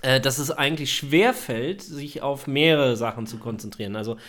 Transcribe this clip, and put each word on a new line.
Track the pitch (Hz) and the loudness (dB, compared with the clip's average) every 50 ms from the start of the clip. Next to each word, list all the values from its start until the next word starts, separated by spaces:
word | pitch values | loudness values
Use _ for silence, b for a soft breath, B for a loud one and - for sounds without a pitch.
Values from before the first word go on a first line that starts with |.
äh, | - 131 131 135 | 0 2 2 4
dass | 131 135 127 156 | 2 2 -2 -2
es | 147 147 | -2 -2
eigentlich | - - 139 143 160 151 147 - - | -2 0 0 0 0 0 -2 -4 -4
schwerfällt, | - - 139 151 165 208 247 240 - - - 120 110 123 156 196 196 - | -4 -2 2 4 6 6 6 4 0 -4 -6 -4 -2 -2 -4 -4 -6 -8
sich | - 156 143 143 143 - - - | -12 -12 -10 -10 -10 -10 -6 -4
auf | 139 143 135 - | -4 -4 -4 -4
mehrere | 143 135 143 156 165 160 147 139 127 120 | -2 2 4 6 6 6 6 6 4 2
Sachen | 107 117 113 110 117 113 | 2 -2 -4 -4 -4 -8
zu | 110 117 113 | -8 -10 -10
konzentrieren. | - 117 110 107 - 107 - - 107 98 101 | -8 -8 -8 -8 -8 -10 -10 -8 -8 -6 -6
Also | 110 107 113 113 110 B | -6 -6 -6 -8 -8 B